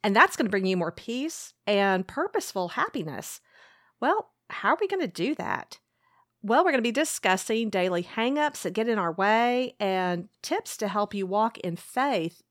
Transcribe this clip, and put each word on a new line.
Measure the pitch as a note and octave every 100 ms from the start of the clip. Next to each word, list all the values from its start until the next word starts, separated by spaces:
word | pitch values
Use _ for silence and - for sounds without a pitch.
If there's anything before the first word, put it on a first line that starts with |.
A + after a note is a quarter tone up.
And | A3
that's | G3+ D#4+ -
gonna | A#3
bring | G3 F#3+
you | F#3
more | E3
peace | E3+ - A#3+ D4+ - - _ -
and | G3+ G3 F#3 F#3
purposeful | - F#4+ F#4 - G3 F3+
happiness. | - A4 D4 D#3 C#3 - - _ _ - _ _ _
Well, | B3+ G#4 - _ _
how | - G3+
are | D4+
we | G4
gonna | G4 B3
do | - G3 D#4
that? | - - - - _ _ _ _ _ _
Well, | G3+ B3 F4+
we're |
gonna | C#4
be | A#3
discussing | A#3 D#4 - F#3+ F#3 - A3+ A3+
daily | F#3+ F#3 F3
hang-ups | F3 - A#3 C#4+ D4+ C#4+
that | F3+
get | F#3+ A3+
in | A3
our | F3
way | E3 G3 A3 A#3+ B3 B3+ -
and | G3+ F#3+ F3+ F3 F3+ _
tips | - F#4 - -
to | G#3
help | G3 G3+
you | G3+ F#3
walk | G3+ A3+ -
in | F3 E3+
faith | - - C#4 A3+ E3 - _